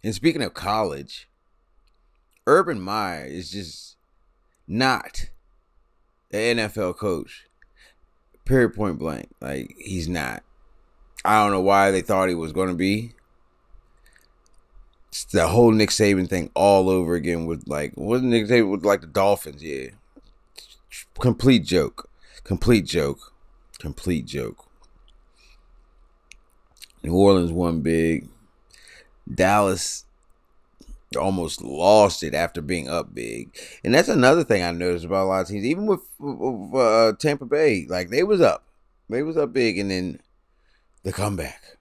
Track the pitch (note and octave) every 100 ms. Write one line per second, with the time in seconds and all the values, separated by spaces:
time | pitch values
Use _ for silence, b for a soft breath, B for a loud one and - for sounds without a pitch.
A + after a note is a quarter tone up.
0 | G#2+ F#2+ C#3+ E3 G#2+ - F#2+ G#2+ G2+ C#2+
1 | C#2+ - - _ _ _ _ _ _ _
2 | _ _ _ _ - D#3 F3+ B2 F#2 G#2+
3 | G2+ E2 C2 D#2+ E2 F#2+ F2 - - _
4 | _ _ _ _ _ _ - G#2 C3 A#2+
5 | - - - - _ _ _ _ _ _
6 | _ _ _ G#2 A2+ A#2 G#2+ G#2+ F#2 F2+
7 | G#2+ E2+ A1+ - _ _ _ _ b b
8 | _ _ _ _ - C3 A#2+ - G#2 D2
9 | D#2+ C2+ - _ B1 C#2 B1+ - - F#2+
10 | E2 F2 C2+ G1+ _ _ _ _ _ _
11 | _ - F#2 G#2+ G#2 F#2+ F#2+ G2 G2 F#2+
12 | F2 F#2+ F#2 F2 D#2+ F2 F#2 F2 F#2 G#2+
13 | A#2 - _ _ _ _ _ - _ _
14 | b b b _ _ _ _ - - _
15 | _ - - F#2+ D#2+ G#2 A#2 A2 G#2 -
16 | G#2+ G2 F2+ F#2+ E2 - G2 G2 F#2+ F#2
17 | E2+ F2 D#2+ E2+ E2 E2 - D2 D2 -
18 | F2+ B2 B2+ A#2 G#2+ A#2+ G#2 G2 G2+ G2+
19 | E2 E2+ G2 G2+ D#2+ C#2+ D#2+ C2+ C2 -
20 | _ _ _ _ _ - - - _ -
21 | - - B2+ - C#3 A#2+ D#2+ F2 C#2+ -
22 | - _ b b - F#2 - A#2 D2+ E2+
23 | C#2+ C#2 - _ _ _ _ - D#2+ C#2+
24 | - E2+ - C#2 A#1 - _ _ _ _
25 | _ _ _ b b b _ _ _ _
26 | _ _ _ - _ _ _ _ - _
27 | - F2 G2 F#2+ E2+ E2 F2 E2 C#2+ E2
28 | E2 D#2+ - _ _ _ _ b b b
29 | b b - C2+ F#2 G#2 G2 F#2 - -
30 | - _ _ _ _ _ _ _ - -
31 | _ - F2+ F#2+ E2 - A#1+ C#2 F2+ G#2+
32 | G2+ - D#2+ C#2+ E2 - D2 F2+ C2+ D#2+
33 | G1+ G1+ A1+ A1+ - B B B - C3
34 | A3 G#3 B2+ D#3+ D3 G2+ F2 E2+ F2+ F2
35 | E2 G2 F#2+ F#2+ F2+ G2+ A2 E3 G#3+ F#3+
36 | - - C#3+ B2+ A#2+ A#2 F#2 C3 A#2+ A2+
37 | A2+ G#2 D3+ D3 A#2+ D3 D#3 G2+ C2+ F2+
38 | F2+ B2 F#3+ G3+ C3+ D#2+ _ _ _ _
39 | _ A#2 D3+ D#3 C#3 A#2 A#2 F#2 G2 F#2
40 | F2+ C#2+ _ _ _ _ _ _ _ _
41 | - G2+ G#2 G2 D2 - - _